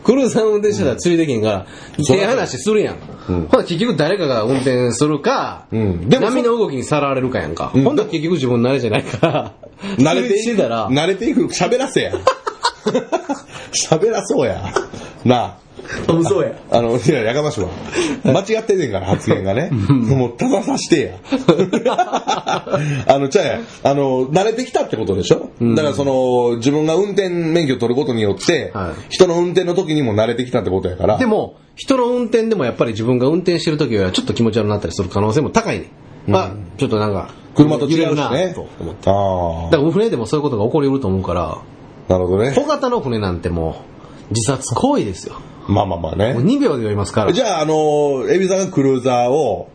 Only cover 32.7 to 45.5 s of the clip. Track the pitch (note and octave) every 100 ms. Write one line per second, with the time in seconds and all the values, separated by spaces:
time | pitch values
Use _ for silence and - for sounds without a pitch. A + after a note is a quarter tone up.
32.7 | A2 C3 G#2+ A2+ B2+ C3 E3 F3 E3+ -
33.7 | D3+ C#3 A2 F#2 F#2 - G2+ A#2 A2 G#2
34.7 | G#2 - - F2+ G2+ G#2 B2 B2+ A3+ A3+
35.7 | G#2+ - - - - - F3+ E3+ G2 F#2
36.7 | - C3+ A2 G#2+ G2 - - - - D3
37.7 | D3+ C#3 D#3+ D#3 D3 C3 B2+ F#3 A#2+ D#2+
38.7 | - E2 - - G2 G2 F#2 E2+ E2 E2+
39.7 | D#3+ D3+ E3 A3+ D3+ A2 D#3 C#3+ A#2+ A2
40.7 | D#3 C#3 C3+ G2+ F#2+ F2+ F2 E2 - -
41.7 | - - - - F#2 F2+ F#2+ B2 C#3 C#4+
42.7 | D4 C4 A#3+ C#3 A2+ G2+ F2 F2 E2+ E2
43.7 | D#2 - - - - - G#2+ A#2 C3 -
44.7 | - B3+ C#4+ A#2 F#2 - - -